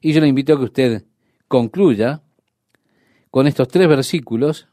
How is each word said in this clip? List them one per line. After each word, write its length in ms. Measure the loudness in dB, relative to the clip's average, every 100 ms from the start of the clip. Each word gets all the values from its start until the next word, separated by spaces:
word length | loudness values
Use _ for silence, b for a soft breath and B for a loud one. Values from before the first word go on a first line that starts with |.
Y 120 | 0
yo 80 | 2
le 60 | 2
invito 260 | 0 0
a 40 | 0
que 80 | 0
usted 400 | -2 -2 -2 _ _ _ _ _
concluya 720 | -2 -2 0 0 2 -2 -6 _ _ _ _ _ _ _ _ _ _ _
con 160 | 0 0
estos 200 | 0 -2
tres 200 | 2 2
versículos 800 | 2 0 -6 -6 -4 -4 -4 _